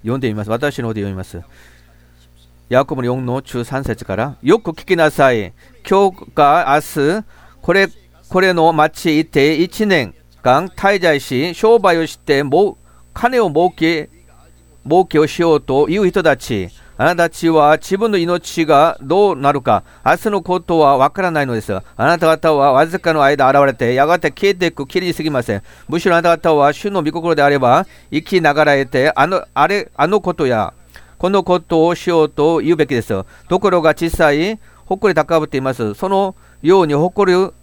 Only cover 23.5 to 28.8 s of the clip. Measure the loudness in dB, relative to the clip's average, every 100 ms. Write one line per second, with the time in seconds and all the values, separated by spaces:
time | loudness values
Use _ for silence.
23.5 | 4 2 0 -2 0 2 0 -2 -2 -2
24.5 | 0 -4 -4 -8 -6 -6 -6 -4 -4 -4
25.5 | -8 -8 -20 -8 -4 0 2 2 0 2
26.5 | 2 2 0 -4 -4 -4 -4 -2 0 2
27.5 | 2 2 2 0 -14 -8 -8 -2 0 2
28.5 | 2 2 2